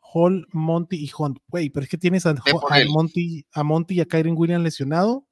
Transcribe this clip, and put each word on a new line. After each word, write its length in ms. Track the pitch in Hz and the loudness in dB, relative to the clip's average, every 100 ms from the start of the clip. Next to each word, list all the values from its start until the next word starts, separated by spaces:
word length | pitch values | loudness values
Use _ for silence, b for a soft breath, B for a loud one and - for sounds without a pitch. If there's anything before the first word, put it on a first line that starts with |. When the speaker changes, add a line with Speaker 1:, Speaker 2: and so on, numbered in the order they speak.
| _ | _
Speaker 1:
Hall, 340 | 170 175 190 156 | 2 4 2 -4
Monty 460 | 160 160 165 170 170 | -4 -2 -2 -2 -8
y 140 | 147 - | -8 -6
Hunt. 220 | 147 127 _ | -6 -6 _
Güey, 220 | 175 151 | -6 -4
pero 160 | 143 135 | -6 -6
es 40 | |
que 80 | 165 | -2
tienes 280 | 180 185 170 | 0 2 0
a, 80 | |
Speaker 2:
Ve 60 | 143 - | 0 0
por 200 | 160 143 | 0 2
Speaker 1:
a 80 | 143 | 4
Speaker 2:
él. 80 | 131 | 4
Speaker 1:
Monty, 560 | 151 160 175 170 165 - | 2 0 -2 -4 -8 -10
a 100 | - | -4
Monty 320 | 147 160 165 180 | 0 0 0 -2
y 60 | |
a 40 | 160 | 0
Kyren 300 | 165 160 165 | 0 0 0
Williams 260 | 165 175 | 0 0
lesionado. 640 | 165 - 135 160 202 262 _ | -2 -4 -4 0 0 -2 _